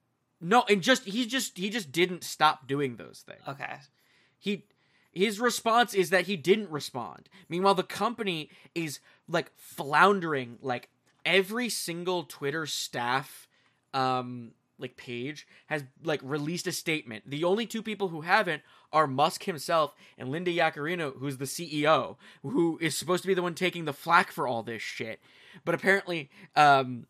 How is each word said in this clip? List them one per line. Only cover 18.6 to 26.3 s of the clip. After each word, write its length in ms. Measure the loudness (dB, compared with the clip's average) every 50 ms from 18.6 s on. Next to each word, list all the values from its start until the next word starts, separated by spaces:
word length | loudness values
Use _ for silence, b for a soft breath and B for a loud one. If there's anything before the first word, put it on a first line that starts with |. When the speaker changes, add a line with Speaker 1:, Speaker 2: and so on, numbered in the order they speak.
| _ b b b b b 4
Speaker 1:
are 140 | 4 4
Musk 380 | 4 4 2 2 2 2 -2 -6
himself 500 | -6 -8 -8 -4 0 2 2 2 0 -2 B B B B B
and 100 | -10 -6
Linda 220 | -6 -4 -2 -2
Yaccarino, 680 | 0 2 2 2 0 -2 -6 -4 -4 -4 -4 -6 -6 -6
who's 200 | -8 -8 -6 -6
the 80 | -8
C 200 | -8 -8 -8 -8 -6 -4 0
E 80 | 4 6
O, 300 | 6 4 4 -2 -8 B B B B B B
who 360 | -4 0 2 2 2 2 0 -2
is 120 | -2 -2
supposed 280 | -2 -2 0 0 0 2
to 40 |
be 60 | 0 0
the 100 | 0 0
one 120 | -4 -4
taking 320 | -2 -2 -2 -2 -2 -6
the 80 | -6 -8
flack 360 | -8 -2 4 4 4 4 4
for 160 | -2 -4 -4
all 160 | -2 -2 -4 -4
this 200 | -6 -8 -8 -8
shit. 360 | -10 -8 -8 -8 -10 -10 -14 B B B B B B B -14 B
But 100 | -2 -2
apparently, 540 | 0 4 2 2 2 2 -2 -6 -6 -6 -10